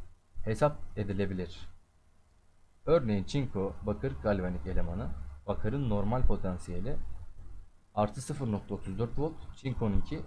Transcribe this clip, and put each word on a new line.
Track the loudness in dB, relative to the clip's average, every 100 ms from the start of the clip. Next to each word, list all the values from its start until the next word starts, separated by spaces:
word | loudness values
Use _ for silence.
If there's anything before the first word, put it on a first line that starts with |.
| -10 -12 _ -2
hesap | 0 4 2 2 -6 -2
edilebilir. | -2 0 0 -2 -4 -8 -12 -12 -20 _ -20 -20 -20 -20 -20 -20 -20 -6 4
Örneğin | 6 6 2
çinko, | 2 0 0 0 -2 -2
bakır | -4 -2 -2 -2
galvanik | 0 2 0 -2 0
elemanı, | 2 2 0 -2 -4 -6 -8 -4
bakırın | 0 2 2 2
normal | 2 4 4 4
potansiyeli | 2 2 -2 -4 -2 0 0 0 -4 -8 -12 -12 -12 -14 -18 -8
artı | 0 0 0
sıfır | -6 -4 -2
nokta | -2 -2
otuz | -6 -4 -2
dört | 0 0
volt, | 0 -4 -12 -8
çinkonunki | -4 0 4 4 4 0